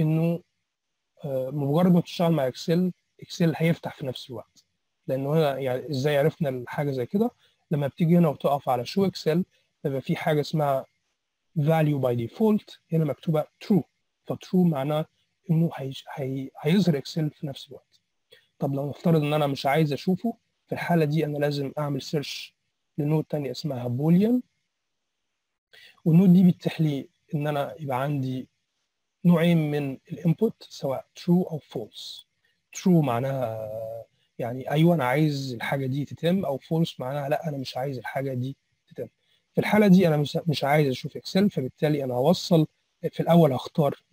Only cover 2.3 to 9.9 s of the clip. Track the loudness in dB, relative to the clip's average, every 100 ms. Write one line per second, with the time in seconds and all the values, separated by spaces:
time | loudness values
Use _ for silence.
2.3 | 2 0 -4 -2 0 0 -4 _ _ -12
3.3 | -2 0 2 0 0 -4 -10 -10 -10 -12
4.3 | -16 -16 _ _ _ _ _ -6 -4 0
5.3 | 2 2 0 -4 -4 -4 -4 0 2 2
6.3 | 0 -4 -4 -6 -6 -4 -4 -2 -2 -2
7.3 | -4 _ _ -6 -2 -2 0 2 4 4
8.3 | 2 -2 -2 0 -2 -2 -2 -2 -2 -2
9.3 | 0 -2 _ _ _ -6